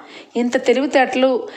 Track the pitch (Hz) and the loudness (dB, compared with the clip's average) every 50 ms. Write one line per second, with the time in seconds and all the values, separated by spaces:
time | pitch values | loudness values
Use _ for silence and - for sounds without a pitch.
0 | - - - - - - - 226 240 247 233 262 - - 233 254 277 294 - 277 | -16 -20 -20 -20 -20 -8 -4 -2 -2 0 -2 -2 2 2 2 2 2 0 2 2
1 | 254 - - 254 262 262 254 220 - - - | 2 2 0 0 2 2 2 0 -4 -8 -14